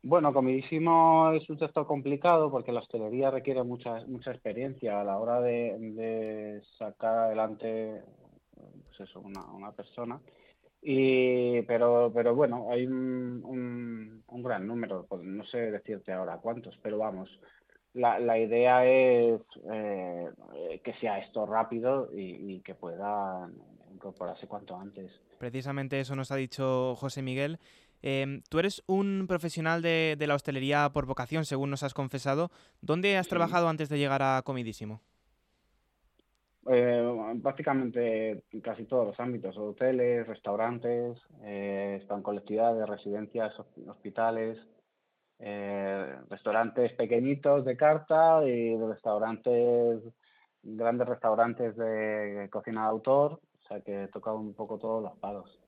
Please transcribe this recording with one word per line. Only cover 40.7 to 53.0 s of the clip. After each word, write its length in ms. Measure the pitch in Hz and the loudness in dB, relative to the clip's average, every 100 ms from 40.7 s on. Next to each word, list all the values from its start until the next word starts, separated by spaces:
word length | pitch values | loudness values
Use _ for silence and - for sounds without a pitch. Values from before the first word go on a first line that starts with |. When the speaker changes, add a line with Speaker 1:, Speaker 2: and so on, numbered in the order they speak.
| 120 120 120 120 120 _ - | -2 -2 -2 -4 -8 _ -20
Speaker 1:
eh, 540 | 107 101 101 98 101 98 | -12 -6 -4 -4 -4 -6
he 40 | |
estado 180 | 98 101 | -6 -6
en 40 | |
colectividades, 640 | 101 101 98 107 117 113 104 | -4 -6 -4 2 2 2 -2
residencias, 640 | 101 101 104 104 117 110 - | -6 -6 -8 -6 -4 -6 -6
hosp-, 320 | - - 98 | -20 -18 -18
hospitales, 680 | 104 104 98 113 113 113 110 - _ _ _ _ _ _ _ | -14 -10 -2 0 0 -4 -6 -16 _ _ _ _ _ _ _
eh, 760 | 110 104 101 101 98 98 76 65 64 | -10 -8 -6 -4 -4 -4 -6 -12 -14
restaurantes 640 | 98 110 107 113 127 120 | -8 -2 0 0 0 0
pequeñitos 720 | - 113 120 127 143 143 143 131 | 0 0 2 2 2 4 4 2
de 100 | 123 | 4
carta 720 | 151 156 151 160 165 160 143 | 4 4 2 6 8 6 4
y 300 | 120 117 113 | 2 0 0
restaurantes, 1200 | 110 104 113 107 110 110 127 120 120 120 117 113 117 _ _ _ _ _ | -2 -2 -2 0 0 -2 2 4 4 4 2 0 -6 _ _ _ _ _
grandes 440 | 107 110 117 120 120 | -12 -2 0 0 0
restaurantes 680 | 123 113 113 117 117 117 107 | 0 2 4 4 2 -4 -2
de 720 | 113 110 107 107 104 101 101 | -2 0 0 -2 -4 -6 -6
cocina 340 | 107 117 110 | -8 -6 -2
de 60 | 110 | -2
autor, 520 | 110 | 0